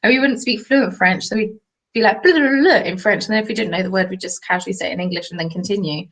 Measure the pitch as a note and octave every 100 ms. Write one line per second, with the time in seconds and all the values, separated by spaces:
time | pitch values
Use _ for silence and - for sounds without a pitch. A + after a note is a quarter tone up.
0 | G#3 C4 C#4 A#3 - G#3+ - C#4 A3 -
1 | F#3 F#3+ - G#3+ A3 A3 _ _ _ -
2 | G#3 - F4+ E4 C#4 C4+ E4 D4+ F3 F#3
3 | G#3+ G3+ - G#3+ G#3+ A3 G#3+ E3+ F#3 F#3+
4 | F#3 F#3 F#3 - - F3+ F#3 F#3+ F3+ F3+
5 | F3+ E3+ - E3+ E3 F3+ F3+ G3+ D#3+ D3+
6 | -